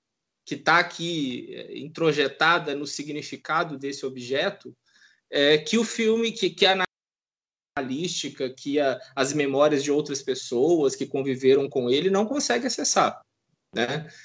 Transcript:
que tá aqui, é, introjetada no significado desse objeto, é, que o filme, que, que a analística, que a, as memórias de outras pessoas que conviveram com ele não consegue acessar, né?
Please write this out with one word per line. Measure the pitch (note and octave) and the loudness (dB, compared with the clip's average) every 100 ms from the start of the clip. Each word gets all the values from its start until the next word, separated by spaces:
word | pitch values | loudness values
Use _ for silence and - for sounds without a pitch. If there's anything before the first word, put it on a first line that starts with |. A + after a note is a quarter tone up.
| _ _ _ _ | _ _ _ _
que | - D3+ | -12 -4
tá | - E3+ | 2 4
aqui, | F3 - E3+ E3+ C3+ A#2+ - | 2 -4 -6 -4 -4 -6 -10
é, | - - - | -14 -12 -12
introjetada | C#3 E3+ E3 C#3+ C3+ - D#3+ E3+ D3 | -12 0 0 2 0 2 2 2 0
no | C#3+ C#3+ | -6 -8
significado | - D3 D3+ C3+ C#3 - D#3+ E3+ C3+ | -10 -8 -10 -10 -12 -4 -2 -2 -6
desse | C#3 C#3 | -10 -8
objeto, | C3+ C3 A#2+ C3+ F#3 - B2+ - _ _ _ _ _ | -8 -10 -4 -2 -2 -4 -14 -20 _ _ _ _ _
é, | D3 C#3+ D3+ | 2 4 4
que | D#3 A3 | 4 0
o | |
filme, | A3 - A3 A3+ A3+ | 0 0 2 2 0
que, | - F3+ | -2 -2
que | - F#3+ | 2 2
a | F#3+ - _ _ _ _ _ _ _ _ - | 2 -2 _ _ _ _ _ _ _ _ -8
analística, | B2+ C3 F3 - C#3+ - C3 | -6 -4 -4 -6 -8 -6 -8
que | B2+ D3 D3 | -6 -4 0
a, | C#3 B2 - | 0 -2 -6
as | - C3 | -4 -2
memórias | D3+ C#3 C#3 D3 D3 | 0 0 4 4 4
de | C#3 | 2
outras | C#3+ D3 C3+ | 0 0 -4
pessoas | - C3 - A#2+ D3 F3 C3+ | -4 -6 -2 2 4 4 2
que | - B2+ | 0 -4
conviveram | C#3 C3+ B2+ C3 C#3 C#3 | -2 -2 2 4 6 4
com | C3+ B2 | -2 2
ele | C#3 F3+ | 2 2
não | F#3+ G#3+ | 2 2
consegue | C#4+ - A#3+ B3+ | -2 0 0 -2
acessar, | - C#4+ - C3 - - _ _ _ _ | -2 0 2 2 -2 -14 _ _ _ _
né? | - A#2+ D3 D#3 - | -4 -2 -4 -10 -16